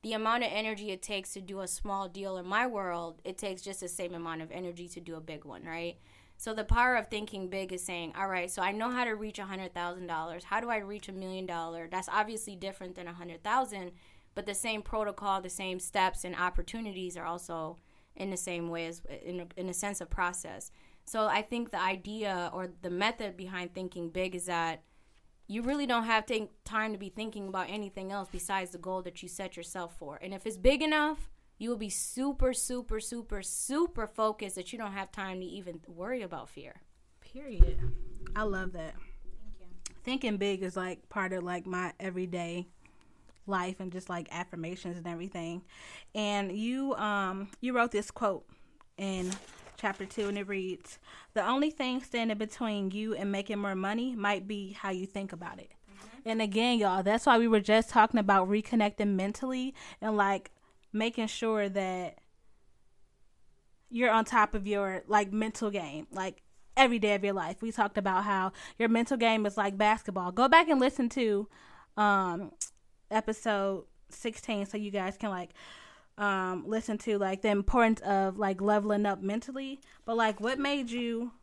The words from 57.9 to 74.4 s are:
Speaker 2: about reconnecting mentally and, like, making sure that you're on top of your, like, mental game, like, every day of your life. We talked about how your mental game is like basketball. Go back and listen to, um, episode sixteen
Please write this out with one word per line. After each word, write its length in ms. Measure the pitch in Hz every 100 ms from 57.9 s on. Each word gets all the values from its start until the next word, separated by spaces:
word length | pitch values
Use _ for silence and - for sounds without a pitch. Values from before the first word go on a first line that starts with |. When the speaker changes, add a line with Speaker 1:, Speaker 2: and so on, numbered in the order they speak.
| 233 220 226
Speaker 2:
about 300 | 196 196 185
reconnecting 680 | 208 214 233 208 - 208
mentally 600 | 196 196 - 262 254 254 - - -
and, 160 | 214 214
like, 340 | 196 196 - - _ _ _
making 360 | 208 220 226 220
sure 400 | - 226 214 202
that 500 | 196 190 185 175 - _ _ - - _ _ - _ - _ - _ - _ _ - _
you're 220 | 233 247
on 140 | 226
top 320 | 220 247 214 214
of 100 | 196
your, 380 | 202 196 190 -
like, 260 | 208 202
mental 380 | 214 220 214 220
game, 380 | 202 156 202 -
like, 320 | - 285 - - - - -
every 220 | 262 240
day 160 | 208
of 80 | 202
your 120 | 202
life. 280 | 196 170 202
We 80 | 226
talked 280 | 220 208 214
about 260 | 196 185
how 260 | 202 196 190 - - -
your 100 | 233
mental 280 | 226 240 262
game 300 | 226 220 208
is 100 | 202
like 220 | 202 196
basketball. 540 | 214 220 - 190 180
Go 160 | 185 262
back 200 | 320 330
and 120 | 285
listen 280 | 254 285 240
to, 380 | 269 226 202 208 - - - - -
um, 540 | 208 202 185 175 185 - - - - _ _
episode 720 | 220 220 220 233 202 196 190 - - -
sixteen 580 | - 247 226